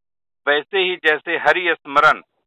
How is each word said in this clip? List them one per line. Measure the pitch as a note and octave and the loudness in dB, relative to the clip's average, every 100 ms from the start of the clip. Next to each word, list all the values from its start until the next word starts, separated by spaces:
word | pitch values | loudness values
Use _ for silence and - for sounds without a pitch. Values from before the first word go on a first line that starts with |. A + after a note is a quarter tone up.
| _ _ _ _ - | _ _ _ _ -2
वैसे | D3 C#3+ G3 | -2 -2 -4
ही | F#3 F3+ | -2 -2
जैसे | D#3 D3+ - D#3+ | -2 -2 -2 -4
हरि | D3 E3 F3 D#3+ | 0 0 -2 -6
स्मरण | D3 C#3+ D3+ A#2 - _ | -4 2 2 2 -4 _